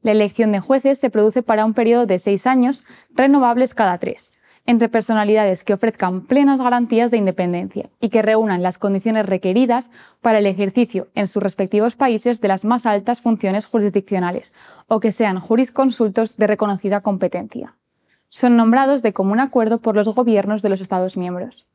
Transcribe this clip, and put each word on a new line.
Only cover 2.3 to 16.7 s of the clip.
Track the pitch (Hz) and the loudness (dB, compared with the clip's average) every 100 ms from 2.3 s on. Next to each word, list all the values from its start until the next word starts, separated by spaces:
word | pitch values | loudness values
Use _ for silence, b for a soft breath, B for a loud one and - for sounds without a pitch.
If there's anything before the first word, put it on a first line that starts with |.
| 202 254 | -2 0
años, | 262 247 277 b b b | 2 0 -2 b b b
renovables | - 269 285 247 240 254 | 0 2 4 2 2 -2
cada | - 208 175 | 0 0 0
tres, | - - - b b b - | -6 -10 -16 b b b 0
entre | 233 233 | 2 2
personalidades | 240 - 220 208 214 208 180 - | 0 0 -2 2 2 2 -2 -2
que | |
ofrezcan | 196 226 - 185 185 | -2 -2 -2 -4 -4
plenas | - 254 277 269 | 0 2 4 2
garantías | 247 247 233 226 233 | 0 0 0 0 2
de | 233 | 0
independencia | 196 180 180 175 185 - - _ | 0 -2 -4 -4 -6 -10 -12 _
y | 233 | -2
que | 226 | 0
reúnan | 214 220 220 180 | 2 2 0 0
las | 180 175 | -2 -2
condiciones | 202 196 226 220 202 | -2 -2 -2 -2 -2
requeridas | 190 185 196 254 240 247 b b b | -2 0 0 2 0 -4 b b b
para | 233 220 | 0 2
el | 208 | 2
ejercicio | 185 202 247 233 190 - - | 0 -2 0 0 -2 -8 -6
en | 196 | -4
sus | 208 | -2
respectivos | 196 - 190 208 226 - | -4 -4 -2 0 0 0
países | 269 220 247 233 | 0 0 -2 -2
de | 208 | -2
las | 190 | -2
más | 208 240 240 | 0 0 0
altas | 208 202 240 | -2 -2 -2
funciones | 240 226 196 196 - | -2 -2 -2 -4 -2
jurisdiccionales | 226 208 196 196 190 175 180 - B B B B | -2 0 -2 -4 -4 -4 -6 -12 B B B B
o | 220 | -2
que | 226 | -2
sean | - 214 185 | 0 -2 -2
jurisconsultos | - 226 254 - 262 240 220 196 226 - | -2 0 0 0 0 0 -2 0 -4 -2
de | 208 | -2
reconocida | 214 208 | 0 -2